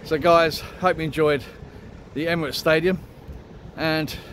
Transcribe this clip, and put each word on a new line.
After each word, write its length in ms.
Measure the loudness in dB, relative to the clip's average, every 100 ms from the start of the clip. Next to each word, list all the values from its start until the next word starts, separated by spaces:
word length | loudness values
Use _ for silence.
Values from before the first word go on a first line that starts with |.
So 140 | -2 0
guys, 420 | 6 6 6 0
hope 380 | -10 0 0 0
you 60 |
enjoyed 400 | -2 2 2 2 -2 -16 -18 -18 -18 -18 -12
the 140 | -4 -2
Emirates 280 | 0 -2
Stadium 440 | -2 4 4 4 0 -4 -18 -16 -16 -16 -18 -16
and 400 | -4 0 0 -2 -6 -14